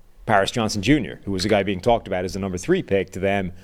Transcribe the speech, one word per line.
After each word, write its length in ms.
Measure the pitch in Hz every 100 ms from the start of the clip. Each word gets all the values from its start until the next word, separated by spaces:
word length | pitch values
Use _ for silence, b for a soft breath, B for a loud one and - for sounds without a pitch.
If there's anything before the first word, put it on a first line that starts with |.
| - - -
Paris 240 | 104 98
Johnson 320 | 120 107 107
Junior, 380 | 98 151 85 60
who 60 | -
was 140 | 95
a 40 | 101
guy 140 | 104
being 160 | 98 92
talked 280 | 120 117 -
about 160 | 92
as 80 | 92
the 80 | 95
number 180 | 98 90
three 240 | - 185
pick 280 | - 98 90
to 100 | 95
them 320 | 98 101 92 b